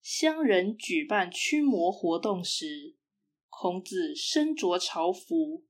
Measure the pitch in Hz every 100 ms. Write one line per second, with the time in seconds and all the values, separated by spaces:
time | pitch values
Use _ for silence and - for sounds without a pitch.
0 | - - 311 311 285 190 190 214 - 170
1 | 151 208 180 180 - 302 294 214 170 180
2 | 170 170 220 190 175 - 156 147 147 -
3 | _ _ _ _ _ - 185 180 180 190
4 | 160 147 - 311 302 302 185 175 - -
5 | 165 190 - 330 311 320 _